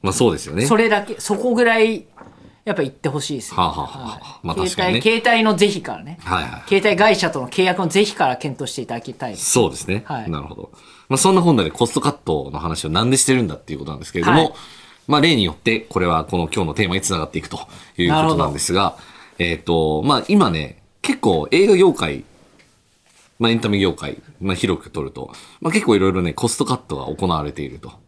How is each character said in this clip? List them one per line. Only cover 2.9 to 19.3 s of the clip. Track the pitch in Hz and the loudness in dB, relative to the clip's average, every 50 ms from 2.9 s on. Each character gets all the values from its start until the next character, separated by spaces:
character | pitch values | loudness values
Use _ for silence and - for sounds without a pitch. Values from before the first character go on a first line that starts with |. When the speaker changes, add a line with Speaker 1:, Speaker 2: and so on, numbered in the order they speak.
Speaker 2:
っ | - | -6
て | _ - 156 | _ -6 -4
ほ | 135 147 | -4 -4
し | 135 - | -6 -6
い | 147 | -8
で | 127 | -8
す | - - | -10 -6
よ。 | - | -2
Speaker 1:
は | - 90 | -2 -2
あ、 | 82 | 0
は | 76 | -2
あ | 80 | -4
は | 73 - - | -8 -8 -10
あ | - | -14
は | - | -14
あ。 | - | -14
Speaker 2:
は | - | -14
い。 | - - - - - | -14 -18 -20 -20 -12
Speaker 1:
ま | - 85 78 | -8 -6 -4
あ、 | |
確 | - 185 180 - | -2 -2 -2 -2
か | - 185 | -2 0
に | 185 185 | 0 0
ね。 | 233 | 2
Speaker 2:
携 | - 220 226 | 2 2 2
帯、 | 226 | 4
携 | 226 240 190 | 2 2 4
帯 | 220 220 | 4 4
の | 214 208 | 2 4
是 | 165 202 | 4 2
非 | 208 202 175 | 2 2 -2
か | - - 107 | -6 -8 -10
ら | 82 90 | -10 -12
ね。 | 139 170 - - | -16 -16 -14 -6
Speaker 1:
は | - 92 87 | -4 -2 -2
い | 78 | -2
は | |
い。 | 62 - 113 - | -4 -10 -14 -2
Speaker 2:
携 | - 196 196 190 | 2 2 2 4
帯 | 214 202 | 2 2
会 | 170 208 220 196 | 4 4 4 4
社 | - 190 165 | 4 0 -2
と | - 143 | -2 -4
の | 127 | -8
契 | - - - 185 | -4 0 0 2
約 | 185 175 185 | 2 2 0
の | 185 160 | -2 0
是 | 147 196 214 | 2 2 2
非 | 202 - | 2 0
か | - 165 | 0 0
ら | 131 127 | 0 0
検 | 123 - 147 127 - | -2 -6 -8 -6 -6
討 | 139 120 | -8 -8
し | - | -8
て | - | -8
い | 117 | -8
た | - 117 | -8 -8
だ | 117 | -10
き | - - 113 | -10 -12 -12
た | - 135 120 | -10 -10 -10
い。 | 101 | -8
Speaker 1:
そ | 90 - - - 127 110 | -6 -2 0 2 2 2
う | 82 | 2
で | 69 | -2
す | - - | -8 -6
ね。 | - 92 107 - | -4 -6 -6 -4
Speaker 2:
は | - 151 123 107 | -8 -8 -8 -6
い。 | 95 | -6
Speaker 1:
な | 82 73 | -8 -8
る | 69 | -8
ほ | - - | -12 -14
ど。 | - - - - - - - - - - _ | -16 -16 -18 -20 -20 -20 -20 -20 -20 -6 _
ま | 131 | 0
あ、 | |
そ | 131 - 190 | 4 4 6
ん | 190 | 6
な | 185 | 6
こ | 170 170 | 6 6
ん | 151 | 4
な | 110 90 | 4 2
で | 78 | 0
コ | - - 120 | 0 0 -2
ス | 113 - | 0 0
ト | 143 | -2
カ | 131 143 | -2 -2
ッ | 143 - _ | -4 -4 _
ト | - 80 73 67 69 | -2 -2 -2 -4 -6
の | 71 73 | -10 -6
話 | 80 82 80 78 - | -6 -4 -6 -4 -4
を | 78 | -2
な | 80 92 113 | 0 0 2
ん | 123 | 2
で | 135 | 2
し | 131 - | 2 4
て | - 131 | 2 2
る | 127 117 | 2 2
ん | |
だ | 85 73 | -2 -4
っ | - | -10
て | _ - 78 | _ -12 -10
い | |
う | 69 | -10
こ | 76 | -8
と | 73 | -10
な | 76 | -12
ん | 69 | -12
で | - | -14
す | - - | -8 -4
け | 87 | 0
れ | 85 | 2
ど | 180 | 4
も、 | 175 | 4
Speaker 2:
は | 156 160 | 4 4
い。 | 160 - - - - - - - - - _ _ | 2 -2 -10 -20 -20 -20 -20 -20 -20 -20 _ _
Speaker 1:
ま | - 143 | 0 2
あ、 | 147 | 4
例 | 143 170 156 | 4 4 4
に | 117 98 | 2 2
よ | 82 | 0
っ | 76 | -2
て、 | - _ 117 113 - | -2 _ 0 0 0
こ | - - - 95 | -4 -4 -2 0
れ | 90 | 2
は | 87 82 80 76 | 2 2 0 0
こ | - - | -2 -2
の | 87 85 | -2 -2
今 | 82 - - 90 | -2 -2 -2 -2
日 | 78 | -2
の | 71 | 0
テ | - 104 | -2 0
ー | 87 | 0
マ | 87 | 0
に | 95 | -2
つ | - - | -2 -2
な | 92 82 | -2 -2
が | 78 | -4
っ | - | -4
て | - | -6
い | 80 | -10
く | - - | -8 -8
と | - - - - - - - - _ | -12 -14 -14 -16 -20 -20 -20 -16 _
い | - 87 | 0 0
う | 87 156 | 2 2
こ | 156 156 160 | 2 2 2
と | 160 | 2
な | - 160 | 2 0
ん | 147 143 | -2 -2
で | 151 | -4
す | - - | -4 0
が、 | 87 95 | 0 0
Speaker 2:
な | 98 90 | 0 0
る | - | -2
ほ | - | -6
ど。 | - - - - - - | -20 -20 -20 -20 -20 -20